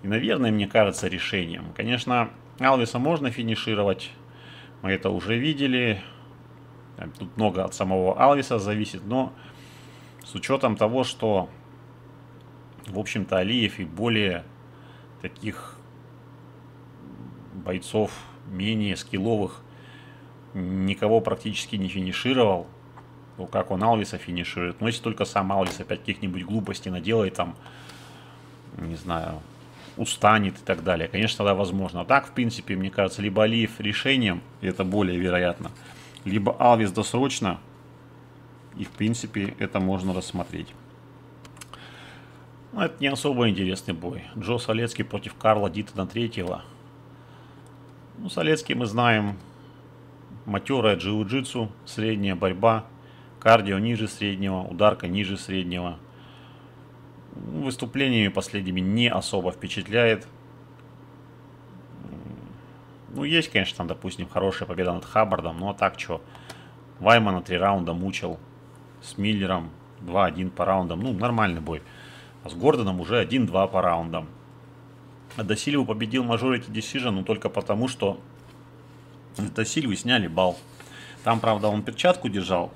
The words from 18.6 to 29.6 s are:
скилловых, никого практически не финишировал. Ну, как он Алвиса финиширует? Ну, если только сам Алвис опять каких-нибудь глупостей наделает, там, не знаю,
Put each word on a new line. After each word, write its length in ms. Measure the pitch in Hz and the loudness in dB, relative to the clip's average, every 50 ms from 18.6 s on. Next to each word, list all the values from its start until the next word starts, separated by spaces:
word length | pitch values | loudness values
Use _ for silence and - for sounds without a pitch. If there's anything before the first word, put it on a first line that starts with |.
| 98 107 113 107 107 101 117 | 0 0 2 2 0 0 -2
скилловых, 640 | 117 - - - 95 95 113 113 101 98 - - - - - - - - - - - - - - - - - - - - - - | -4 -6 -4 -4 -2 0 2 2 2 0 -2 -4 -12 -20 -20 -20 -20 -20 -20 -20 -20 -20 -20 -20 -20 -20 -20 -20 -20 -20 -12 -8
никого 680 | 95 90 90 95 95 95 95 98 - 107 104 113 113 | -6 -4 -4 -2 0 0 0 0 2 4 4 4 4
практически 560 | 98 - - - - 110 101 - - - - | 4 2 -2 -2 -4 -6 -6 -6 -6 -4 -4
не 100 | 101 95 | -2 -2
финишировал. 800 | 92 - 95 92 92 92 - - 123 131 131 117 104 95 87 82 - - - - - - - - - - - - - - | -2 -2 -2 -4 -4 -4 -2 0 2 4 6 6 6 4 2 -2 -8 -16 -20 -20 -20 -20 -20 -20 -20 -20 -20 -20 -20 -12
Ну, 80 | - 92 | -12 -10
как 260 | - - 101 95 - | -2 -2 -2 0 0
он 120 | 101 90 104 | 0 2 4
Алвиса 340 | 113 117 107 98 - - | 4 4 4 2 -2 -6
финиширует? 640 | 85 - - 87 87 85 - - - 87 90 82 - | -10 -8 -6 -6 -4 -4 -6 -4 -4 -4 -4 -4 -2
Ну, 60 | 107 | -2
если 140 | 117 117 - | -2 -2 -2
только 220 | - 117 107 - 104 | -4 -4 -2 -2 -4
сам 280 | - - 104 95 95 98 | 0 0 0 0 2 2
Алвис 260 | 98 92 90 - - | 2 2 0 -2 -8
опять 200 | 98 - 95 - | -6 -6 -6 -6
каких-нибудь 440 | - - 95 - - 92 87 87 87 | -4 -6 -6 -4 -4 -6 -4 -6 -6
глупостей 460 | 80 104 113 95 95 92 - - 95 | -2 -2 -2 -2 -2 -6 -6 -6 -6
наделает, 460 | 90 87 80 101 113 113 104 95 - | -6 -4 -2 2 2 2 2 2 0
там, 200 | - 87 87 82 - - - - - - - - - - - - - - - - - - - - - - - - | -2 -4 -4 -4 -12 -16 -20 -20 -18 -18 -18 -18 -20 -20 -20 -20 -20 -20 -20 -20 -20 -20 -20 -20 -20 -20 -18 -14
не 180 | - 82 82 85 | -12 -10 -8 -10
знаю, 440 | 78 80 90 85 80 82 82 80 78 - - - - | -8 -6 -4 -4 -4 -4 -6 -8 -10 -14 -18 -20 -20